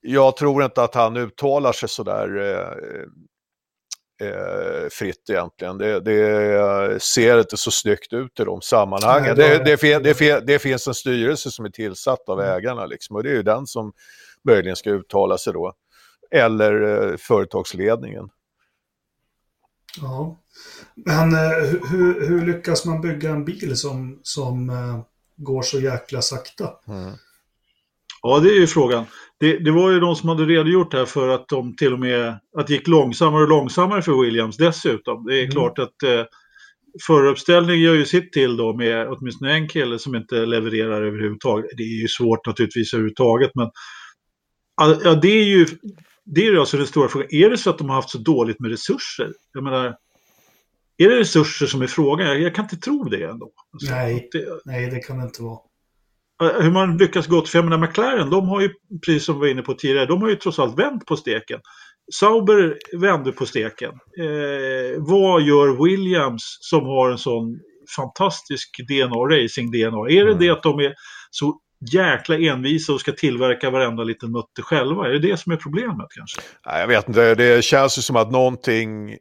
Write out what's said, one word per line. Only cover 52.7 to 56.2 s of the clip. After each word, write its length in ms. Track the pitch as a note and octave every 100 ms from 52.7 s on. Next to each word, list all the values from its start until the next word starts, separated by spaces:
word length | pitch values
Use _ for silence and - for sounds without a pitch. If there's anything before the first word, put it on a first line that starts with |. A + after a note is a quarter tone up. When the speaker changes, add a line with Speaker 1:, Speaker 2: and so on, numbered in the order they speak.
| E3
Speaker 3:
tro 260 | - D4
det 200 | E3+ G2
ändå. 280 | E2 A#2 - _ _
Alltså, 180 | - C#3+
Speaker 2:
Nej. 220 | B2+ A#2+ A#2+
Speaker 3:
att 160 | -
det 280 | E3 C3+ - C#3
Speaker 2:
Nej, 220 | B2 B2
det 100 | B2
kan 180 | - B2+
det 60 |
inte 200 | B2 -
vara. 160 | A#2 A2+ _ _ _ _ _ _